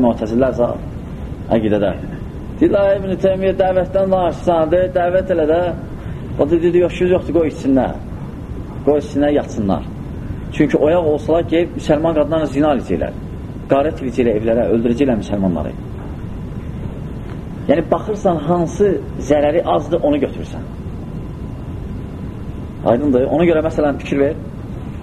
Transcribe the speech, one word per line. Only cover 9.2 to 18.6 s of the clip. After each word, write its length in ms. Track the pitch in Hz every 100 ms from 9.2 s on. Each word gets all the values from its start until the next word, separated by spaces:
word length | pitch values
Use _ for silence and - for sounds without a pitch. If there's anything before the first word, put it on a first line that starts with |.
| 147
yatsınlar." 500 | 147 - - 101 85 - - - - - - -
Çünki 260 | - 147 -
oyaq 280 | 147 175 160
olsalar, 300 | 151 - 165
gəlib 280 | 160 160 170 -
müsəlman 360 | - 151 165 156
qadınlarla 300 | 147 160 147
zina 300 | 135 151 131
edəcəklər. 380 | - 80 67 - - - - - -
Qarət 280 | 135 151 151
edəcəklər 320 | 131 120 120 107
evlərə, 240 | 113 117 107
öldürəcəklər 440 | 113 120 120 139 110
müsəlmanları. 680 | 95 101 95 82 69 - - - - - - - - - - - - - - - - - - - -
Yəni, 120 | 170 -
baxırsan, 500 | 170 - 208 - 262 151
hansı 400 | 175